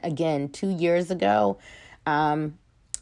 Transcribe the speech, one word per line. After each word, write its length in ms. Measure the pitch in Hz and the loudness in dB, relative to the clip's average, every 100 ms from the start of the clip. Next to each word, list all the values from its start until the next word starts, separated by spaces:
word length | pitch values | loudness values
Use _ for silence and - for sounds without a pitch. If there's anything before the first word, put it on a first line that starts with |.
Again, 440 | - 147 165 147 143 | -4 -2 -2 -2 -4
two 220 | - 196 | -4 -4
years 400 | 180 170 175 175 | 0 2 2 0
ago, 480 | 185 190 208 202 196 - - - - - | 0 2 4 2 0 -8 -20 -20 -10 -2
um, 500 | 147 156 151 151 151 _ _ _ - | 0 2 0 -4 -8 _ _ _ -6